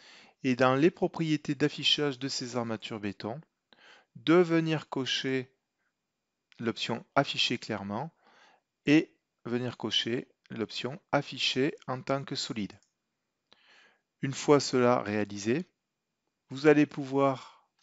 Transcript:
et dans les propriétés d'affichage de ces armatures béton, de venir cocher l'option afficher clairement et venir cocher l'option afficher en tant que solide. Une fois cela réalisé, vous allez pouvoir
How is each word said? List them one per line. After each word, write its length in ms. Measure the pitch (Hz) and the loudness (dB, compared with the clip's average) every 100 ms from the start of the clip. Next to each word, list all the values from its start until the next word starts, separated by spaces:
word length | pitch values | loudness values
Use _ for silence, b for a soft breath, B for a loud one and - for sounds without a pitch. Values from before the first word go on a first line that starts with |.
| B B B B 135 | B B B B -2
et 100 | 123 | 4
dans 200 | 131 131 | 4 6
les 160 | 160 | 4
propriétés 640 | - 180 - 165 151 - 143 | 2 -4 -2 -2 -2 -2 -2
d'affichage 640 | 151 - 139 - 147 127 | -2 0 0 2 0 -2
de 100 | 131 | -6
ces 280 | - 127 120 | -6 -6 -4
armatures 440 | 117 110 - 113 | -4 -6 -8 -8
béton, 400 | 101 95 107 131 - _ _ b b b b - | -6 -6 -8 -8 -14 _ _ b b b b -8
de 180 | 117 170 | 4 4
venir 560 | 175 165 160 156 - | 6 2 2 -2 -4
cocher 600 | - 127 - 135 131 127 _ _ _ _ _ _ _ _ _ _ - | -6 -4 -2 -2 -2 -4 _ _ _ _ _ _ _ _ _ _ -6
l'option 480 | 117 110 - 117 - - | -4 -4 -4 -6 -2 0
afficher 420 | 139 - - 123 | 0 0 -2 -2
clairement 580 | - 107 101 104 160 _ b b b b b _ - | -4 -8 -6 -8 -10 _ b b b b b _ 4
et 320 | 151 - _ _ _ - | 4 4 _ _ _ -6
venir 320 | 120 123 - | -4 -4 -6
cocher 500 | 110 - - 120 - _ - | -4 -2 -2 -4 -6 _ -14
l'option 500 | 117 107 - 123 - - | -8 -8 -6 -8 -10 -4
afficher 640 | 143 143 135 - 135 139 - - | -4 -4 -4 -2 0 -2 -4 -10
en 160 | 127 | -10
tant 220 | - 139 135 | -4 -6 -4
que 100 | - | -8
solide. 400 | - 117 98 - _ _ _ _ _ _ _ b b b b b b _ | -8 -6 -8 -8 _ _ _ _ _ _ _ b b b b b b _
Une 140 | 143 131 | -8 -4
fois 260 | - 147 | 4 4
cela 380 | - 131 123 123 | 6 2 4 4
réalisé, 640 | 107 104 104 101 101 135 180 _ _ _ _ _ _ _ - | 0 -2 -4 -4 -2 -2 -4 _ _ _ _ _ _ _ -16
vous 160 | 131 151 | 0 6
allez 180 | 147 147 | 6 6
pouvoir 800 | - 135 135 139 131 - - _ _ | 0 -4 0 2 0 -8 -20 _ _